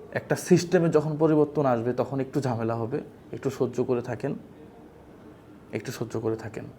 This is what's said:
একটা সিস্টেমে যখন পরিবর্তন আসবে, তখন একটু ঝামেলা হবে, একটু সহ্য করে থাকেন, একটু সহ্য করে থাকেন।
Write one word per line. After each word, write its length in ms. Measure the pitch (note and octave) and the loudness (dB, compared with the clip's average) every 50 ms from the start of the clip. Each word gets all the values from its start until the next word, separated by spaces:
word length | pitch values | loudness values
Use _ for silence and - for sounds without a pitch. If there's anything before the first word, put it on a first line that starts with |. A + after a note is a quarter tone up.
| - - | -10 -8
একটা 240 | - B2 - - D3+ | -8 -4 -2 -2 -2
সিস্টেমে 520 | - - - F3+ E3 F3 E3+ F#3 F3+ E3 E3 | 0 4 6 6 6 6 4 2 4 4 4
যখন 280 | - D3+ D3 D#3 D3+ | 4 4 2 2 0
পরিবর্তন 500 | D3 D#3+ D#3 D#3 D3+ D3 D3 - D3+ C#3+ | 2 4 4 6 6 4 4 2 2 2
আসবে, 260 | C3 B2 A#2 A2+ B2 | 2 2 2 0 0
তখন 280 | B2+ B2+ A#2+ - C3+ C3+ | 0 0 -2 -2 -2 -4
একটু 200 | C3 C3+ - D3+ | -4 -2 -2 0
ঝামেলা 340 | B2+ B2+ A#2 A2 A2+ A2+ A#2 | 0 0 0 0 0 -2 -2
হবে, 260 | A#2 A2+ A2+ C#3 D3+ - - - - - - | -2 -2 -4 -4 -6 -6 -10 -16 -20 -16 -14
একটু 180 | - A2 - C3+ | -10 -6 -4 -4
সহ্য 340 | C3+ - C3+ A#2+ A#2 - B2 | -2 0 -2 0 0 0 0
করে 180 | B2 B2+ A#2+ | 0 0 0
থাকেন, 320 | A#2+ B2 A#2+ - - C#3 - - - - - - - - - - - - - - - - - - - - - - - - - - - - | -2 -4 -6 -4 -4 -6 -6 -6 -10 -16 -20 -20 -20 -20 -20 -20 -20 -20 -20 -20 -20 -20 -20 -20 -20 -20 -20 -20 -20 -20 -20 -20 -12 -10
একটু 200 | A2 A2+ - - | -10 -8 -8 -8
সহ্য 280 | - - A#2 A2 - A2+ | -8 -8 -6 -6 -4 -4
করে 160 | A#2 A2+ A2 | -2 -2 -2
থাকেন। 280 | A2 - A2 - B2+ A#2 B2 - | -4 -6 -8 -10 -10 -12 -12 -14